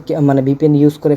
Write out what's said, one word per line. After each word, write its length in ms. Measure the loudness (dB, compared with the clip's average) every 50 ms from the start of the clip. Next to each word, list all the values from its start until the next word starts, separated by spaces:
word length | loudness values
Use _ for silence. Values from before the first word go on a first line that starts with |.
| -8
কে-, 140 | -6 -4 -2
মানে 220 | 0 0 0 0
ভিপিএন 340 | 0 -2 -2 -2 0 0 2
ইউজ 180 | 2 2 0 0
করে 220 | -2 -4 -4 -2